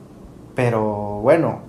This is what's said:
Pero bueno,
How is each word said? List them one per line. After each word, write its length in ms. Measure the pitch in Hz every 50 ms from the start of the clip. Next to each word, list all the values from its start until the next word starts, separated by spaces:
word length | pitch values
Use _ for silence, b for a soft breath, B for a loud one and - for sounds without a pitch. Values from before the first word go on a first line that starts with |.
| - - - - - - - - - - -
Pero 680 | - 127 120 113 110 107 107 104 104 104 104 104 104
bueno, 400 | 107 127 160 165 147 113 - - -